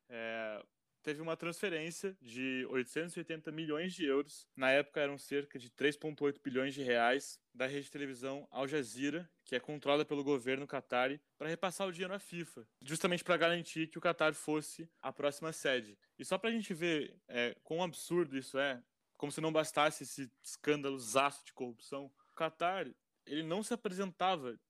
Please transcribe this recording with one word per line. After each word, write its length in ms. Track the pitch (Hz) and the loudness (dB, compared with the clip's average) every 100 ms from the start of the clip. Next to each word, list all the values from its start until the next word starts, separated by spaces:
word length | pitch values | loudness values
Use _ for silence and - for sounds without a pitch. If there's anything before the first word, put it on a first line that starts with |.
| _ | _
é, 560 | 117 113 113 110 104 - _ _ _ | -8 -6 -4 -4 -6 -12 _ _ _
teve 180 | - 147 | -6 -4
uma 160 | 165 165 | -4 -4
transferência 800 | 165 165 202 160 160 165 196 190 | -4 -4 -2 -2 -4 -6 -8 -8
de 460 | 123 120 131 131 127 | -12 -4 -2 -2 -2
oitocentos 440 | 127 123 151 170 | -2 -2 -2 -4
e 40 | 170 | -6
oitenta 340 | 160 160 160 | -6 -8 -6
milhões 400 | 156 160 151 185 | -6 -2 -2 -2
de 140 | 170 151 | 0 2
euros. 420 | 135 147 - - - | 4 2 -6 -18 0
Na 140 | 131 | 6
época 320 | 139 143 160 | 6 4 0
eram 160 | 143 143 | 0 -2
cerca 400 | - 143 143 135 | -2 -2 -2 -6
de 100 | 120 | -12
três 300 | - 143 143 | 2 2 2
ponto 260 | 156 147 | -4 0
oito 160 | 143 143 | 0 0
bilhões 320 | 143 127 135 | -2 0 0
de 100 | 139 | 0
reais 560 | 127 120 117 135 - - _ | 2 6 6 4 0 -12 _
da 140 | 120 131 | -4 -2
rede 200 | 143 139 | -2 -6
de 40 | |
televisão 580 | 147 139 123 135 139 139 | -6 -6 -6 -6 -6 -6
Al 160 | 123 135 | -4 0
Jazeera, 600 | 151 120 120 139 160 175 _ | 0 -2 -2 -2 -2 -6 _
que 100 | - | -4
é 60 | 123 | -2
controlada 460 | - 151 143 147 147 | -2 -2 4 4 4
pelo 180 | 143 | 0
governo 420 | 139 139 120 135 143 | 2 2 2 -2 -2
qatari, 540 | 135 - 123 131 147 _ - | -6 0 2 2 0 _ -8
pra 100 | 156 | -6
repassar 400 | 165 190 - 196 | -2 -2 -2 -4
o 60 | |
dinheiro 220 | 170 185 | -4 -6
à 40 | 196 | -6
fifa, 480 | - 175 160 - 110 _ | -8 -10 -10 -12 -18 _
justamente 420 | 135 160 185 175 | -6 0 2 2
pra 140 | - 170 | 4 6
garantir 520 | 165 170 165 160 160 | 6 4 -2 -4 -4
que 100 | 170 | 0
o 20 | |
Catar 320 | 175 165 156 | 0 4 4
fosse 560 | 151 - 151 151 - 165 _ | 2 0 0 -2 -10 -14 _
a 100 | 135 | -8
próxima 400 | - 147 143 160 | 0 0 0 -4
sede. 460 | 160 143 127 107 101 _ - | -2 0 0 0 -12 _ -14
E 60 | |
só 140 | - 185 | -2 0
pra 120 | 226 | 2
gente 220 | 233 202 | 0 -2
ver, 480 | 165 175 156 123 - - | 0 2 2 0 -8 -4
é, 260 | 123 120 - | 0 0 0
quão 200 | - 160 | -4 -2
absurdo 560 | 180 - - 175 160 135 | -2 -4 -2 2 2 -2
isso 200 | 127 135 | -2 0
é, 240 | 139 123 - _ _ - | 0 0 -8 _ _ -8
como 120 | 147 | -6
se 100 | 151 | -2
não 100 | 160 | 2
bastasse 520 | 156 151 151 151 - | 2 2 4 4 2
esse 280 | 131 - 131 _ | -8 -10 -10 _
escândalozaço 1000 | - - 147 147 139 135 113 131 139 135 | -16 -2 2 2 2 -2 2 4 4 2
de 80 | - | -12
corrupção, 580 | - 127 117 - 139 139 _ _ | -8 -8 -8 -10 -8 -8 _ _
o 20 | |
Catar, 520 | - 160 - 170 190 139 - _ _ - | -2 -2 0 0 0 -4 -10 _ _ -6
ele 160 | 147 | -4
não 200 | 160 185 | -2 -2
se 120 | 214 | -2
apresentava, 840 | 240 208 185 196 - 185 180 127 110 _ | -4 -2 -2 -4 0 0 0 -2 -8 _